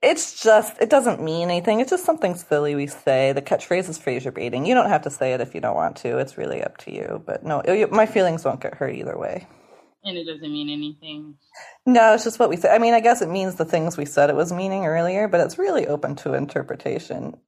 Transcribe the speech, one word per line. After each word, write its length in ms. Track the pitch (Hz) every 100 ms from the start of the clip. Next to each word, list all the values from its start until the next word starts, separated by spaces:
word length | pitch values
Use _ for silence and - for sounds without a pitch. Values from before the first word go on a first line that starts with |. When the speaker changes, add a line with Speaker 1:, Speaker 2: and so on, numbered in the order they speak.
Speaker 1:
It's 400 | - 320 - -
just, 320 | 220 214 214 -
it 100 | 220
doesn't 320 | 285 240 190
mean 280 | 156 160 175
anything. 280 | 175 180 214
It's 120 | 262
just 140 | 359
something 300 | 359 320 190
silly 400 | 175 - 147 147
we 140 | 147 143
say. 420 | - - 131 135
The 100 | 135
catchphrase 460 | 135 - - 180 180
is 100 | 165
Fraser 340 | - 123 135
baiting. 340 | - 113 123 151
You 80 |
don't 140 | 254 208
have 140 | 165
to 80 | 156
say 240 | - 131
it 60 | 127
if 140 | 127
you 60 | -
don't 160 | 123 85
want 180 | 82 -
to. 200 | 120 123
It's 180 | 139 -
really 280 | - -
up 140 | - -
to 140 | -
you. 300 | 50 - 55
But 200 | - -
no, 160 | 156 147
it, 320 | 143 190 208
my 140 | 208 220
feelings 380 | 220 185 160
won't 160 | 139 135
get 140 | -
hurt 220 | - 135 131
either 200 | - -
way. 300 | - - - _ _ - _ _
Speaker 2:
And 140 | 202 180
it 60 |
doesn't 260 | 160 156 151
mean 160 | 147 147
anything? 680 | 147 147 151 160 151 151 147 _ - - - -
Speaker 1:
No, 280 | 247 226
it's 100 | 220
just 160 | 233 -
what 80 | 226
we 80 | 170
say. 180 | 175
I 60 | -
mean, 120 | 233
I 60 | 233
guess 240 | 226 240
it 60 | 170
means 260 | 185 190
the 100 | 180
things 320 | 160 170 160 170
we 80 |
said 260 | 143 - 143
it 40 |
was 180 | 143 175
meaning 320 | 175 190 190
earlier, 440 | 180 160 170 190 214
but 100 | 175
it's 200 | 165 -
really 280 | 392 320 -
open 300 | 147 147 143
to 180 | -
interpretation. 1000 | 135 139 - 135 - - - - 90 - -